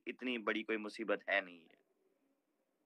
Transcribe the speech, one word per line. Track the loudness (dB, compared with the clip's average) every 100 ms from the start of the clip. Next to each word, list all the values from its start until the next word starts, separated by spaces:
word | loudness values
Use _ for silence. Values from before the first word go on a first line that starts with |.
| -8
इतनी | -4 -2 0
बड़ी | 2 0
कोई | 2 0
मुसीबत | -2 -4 0 0 4
है | 2 2
नहीं | -10
है? | -20 -20 _ _ _ _ _ _ _ _ _ _